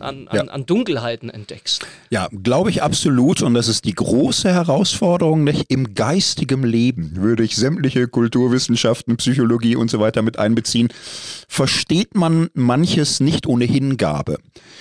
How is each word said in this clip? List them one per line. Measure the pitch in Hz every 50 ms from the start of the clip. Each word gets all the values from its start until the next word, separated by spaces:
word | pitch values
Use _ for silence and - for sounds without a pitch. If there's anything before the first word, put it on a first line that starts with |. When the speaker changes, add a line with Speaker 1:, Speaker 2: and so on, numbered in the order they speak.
Speaker 1:
an, | - 135 139 135 131 -
Speaker 2:
Ja. | - 101
Speaker 1:
an, | - -
an | - 139 127
Dunkelheiten | - 175 226 254 208 151 120 117 117 117 - - 117
entdeckst. | - 107 101 - - - - - - - - - - - - _
Speaker 2:
Ja, | 117 101 92 -
glaub | - 98 92 123 123 151 190 220
ich | - -
absolut. | 135 151 - - - 151 135 123 123 151 190 -
Und | - 131 117
das | 120 113 117
ist | 107 - -
die | 110 90
große | - - - 107 123 - 131 - - - 196
Herausforderung, | 180 180 170 175 135 208 202 - - - 208 180 175 170 170 156 160 160 147
nicht? | 147 151 - - -
Im | 131 131 131 110 98
geistigen | - 110 120 160 196 180 - - - - 127 135 135 131
Leben | 117 113 117 120 127 131 101 82 76 82
würde | 92 95 110 117 113 113
ich | 104 -
sämtliche | - 117 135 165 196 147 - - 127 123 123
Kulturwissenschaften, | - 120 120 113 - 127 127 123 123 127 - - 117 113 - 117 117 - - - 117 117
Psychologie | - 131 123 131 120 113 120 113 113 117 120
und | 131 117 110
so | - 110
weiter | 107 110 107 117
mit | 110 113 - -
einbeziehen. | 107 107 117 113 110 - - 117 117 117 - - - - - - - - - - - _
Versteht | - - 139 - - - - - 156 175 226 - -
man | 202 170 165 165 165 165 - -
manches | - 123 123 123 139 170 180 - 165 147 - - -
nicht | 131 147 151 131 -
ohne | - 123 120 120
Hingabe, | 117 120 135 135 139 135 113 98 80 73 73 - - 73 - - _ _ - - - - -